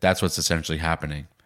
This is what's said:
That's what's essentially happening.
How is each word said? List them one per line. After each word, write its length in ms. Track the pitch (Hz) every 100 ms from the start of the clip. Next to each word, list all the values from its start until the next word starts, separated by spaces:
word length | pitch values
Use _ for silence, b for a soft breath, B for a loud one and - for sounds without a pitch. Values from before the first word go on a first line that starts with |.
That's 220 | 92 92
what's 160 | 90 -
essentially 400 | - 82 - 78
happening. 500 | 82 82 76 73 - _